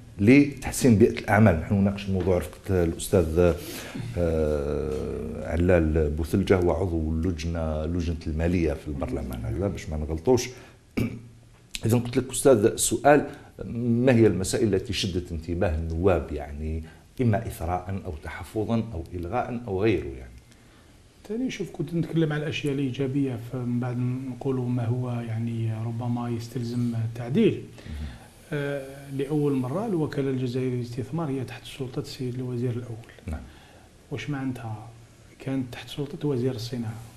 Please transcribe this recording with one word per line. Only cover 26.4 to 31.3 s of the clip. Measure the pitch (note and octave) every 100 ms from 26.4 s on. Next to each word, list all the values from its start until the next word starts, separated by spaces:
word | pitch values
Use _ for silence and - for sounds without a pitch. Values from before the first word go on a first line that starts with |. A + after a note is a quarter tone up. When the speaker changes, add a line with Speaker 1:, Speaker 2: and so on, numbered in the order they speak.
| - C3 A#2 A#2+ A#2+ A#2 A2+
Speaker 2:
التعديل. | - A#2+ E3 G#3+
Speaker 1:
مهم. | - - - - D2+ D2 - - - -
Speaker 2:
آه، | D3 C#3+ C#3+ C3+ C#3 C#3 C#3
لأول | C3+ D#3 D3
مرة | C3+ B2 D#3+ A#3
الوكالة | E3+ D3+ - C3+
الجزائرية | C3 B2+ B2+ B2+ B2
للاستثمار | A#2 - A2+ D#3
هي | D3+